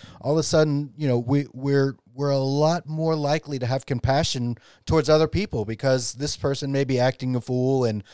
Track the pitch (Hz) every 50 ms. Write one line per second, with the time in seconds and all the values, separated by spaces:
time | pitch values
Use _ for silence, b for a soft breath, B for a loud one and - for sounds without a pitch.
0 | B B B B - 131 151 165 156 - - 160 156 156 147 143 147 139 110 -
1 | 151 139 123 120 120 117 139 143 143 - - 123 131 139 139 139 135 135 131 -
2 | _ _ 120 127 143 143 139 135 135 135 139 143 151 156 170 175 - 147 156 156
3 | 160 160 160 156 147 143 147 165 - 147 147 131 123 117 131 135 - - 135 120
4 | - - 135 143 165 - - 131 120 120 120 b b b b b b - 156 160
5 | 143 135 151 156 160 151 - 170 202 208 - 123 104 101 113 107 - 135 131 131
6 | 120 110 - 120 139 147 - - - 143 143 139 - 139 139 139 143 131 135 123
7 | 123 131 127 - - 127 127 123 117 - 127 127 127 131 135 131 127 113 107 107
8 | B B